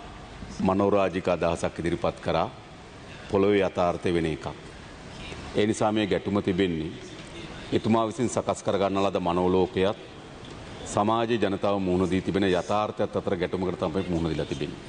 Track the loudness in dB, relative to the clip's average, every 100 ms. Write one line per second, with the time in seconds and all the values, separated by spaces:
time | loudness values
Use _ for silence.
0 | -10 -16 -16 -14 -12 -2 2 4 4 4
1 | 2 0 0 2 2 2 -2 -2 -2 0
2 | -2 -2 0 0 0 -4 -16 -18 -18 -18
3 | -16 -14 0 4 6 6 4 2 2 2
4 | 2 2 2 -2 -6 -10 -14 -16 -16 -16
5 | -14 -12 -12 -10 -4 0 2 2 2 2
6 | 2 0 0 0 2 2 2 0 -4 -8
7 | -12 -14 -14 -14 -12 -12 -2 0 4 4
8 | 2 0 0 0 0 -2 0 2 2 2
9 | 2 2 2 2 4 4 4 2 0 0
10 | -8 -16 -16 -16 -14 -14 -12 -12 -2 0
11 | 2 2 2 2 0 0 0 2 2 2
12 | 2 0 0 2 2 2 2 0 0 -2
13 | -2 -2 -2 -2 -2 -2 -2 -2 -2 -2
14 | 0 0 0 0 -2 -4 -6 -8